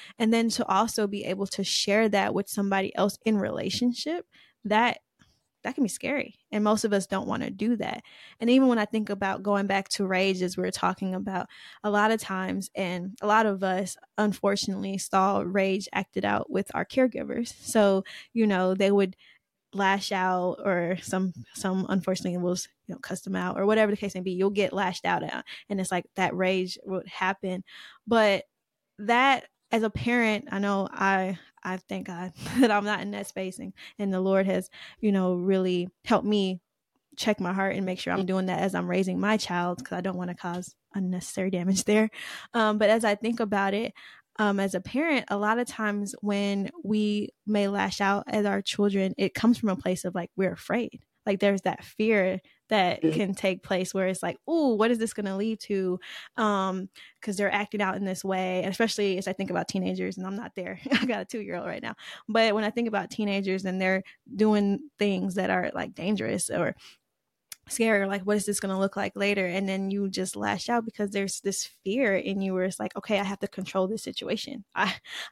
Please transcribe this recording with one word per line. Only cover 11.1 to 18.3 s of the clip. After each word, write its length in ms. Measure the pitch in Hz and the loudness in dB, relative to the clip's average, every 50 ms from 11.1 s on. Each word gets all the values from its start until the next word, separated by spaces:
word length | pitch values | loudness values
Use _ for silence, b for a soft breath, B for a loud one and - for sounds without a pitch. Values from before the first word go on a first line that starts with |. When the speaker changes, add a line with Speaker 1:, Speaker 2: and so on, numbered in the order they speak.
| 185 | -4
Speaker 1:
about, 340 | 185 196 196 190 180 - - B B B B B B B | -4 -4 -4 -4 -4 -6 -6 B B B B B B B
a 60 | 208 | 0
lot 220 | 202 208 208 220 226 | 2 4 4 4 4
of 80 | 220 | 2
times, 500 | - - 190 185 190 185 185 196 190 - - | 0 -2 -4 -4 -2 -2 -4 -4 -6 -6 -6
and 420 | - 196 175 180 180 175 190 196 - - | -4 -4 -4 -4 -4 -6 -8 -8 -4 0
a 40 | 208 | 4
lot 180 | 208 220 220 | 4 6 4
of 160 | 214 196 190 196 | 4 2 0 0
us, 320 | 190 185 185 202 180 - - - - _ - | 0 0 0 -2 -4 -8 -12 -16 -8 _ 0
unfortunately, 800 | 214 208 190 - - 202 202 202 - - 190 196 196 190 190 190 | 0 0 0 0 0 0 0 0 0 -2 -4 -4 -4 -4 -4 -6
saw 460 | - - - 196 190 196 196 202 196 | -4 0 2 4 4 4 4 2 0
rage 420 | 175 190 202 190 190 190 208 190 - - | 0 2 2 2 2 2 0 -2 -4 -4
acted 320 | - 190 - - 196 190 | -4 -4 -4 -4 -2 0
out 260 | - 104 101 - - | 0 0 0 0 -2
with 200 | - 185 196 - - | -2 -2 -2 -2 -2
our 100 | - 175 | -4 -4
caregivers. 640 | - - 262 262 254 - - - - - - 240 - - - - | -2 2 2 2 2 2 -2 -6 -4 -4 -4 -4 -6 -8 -12 -6
So, 420 | - - 226 208 202 196 190 190 B B B B B | 0 2 4 6 6 4 4 0 B B B B B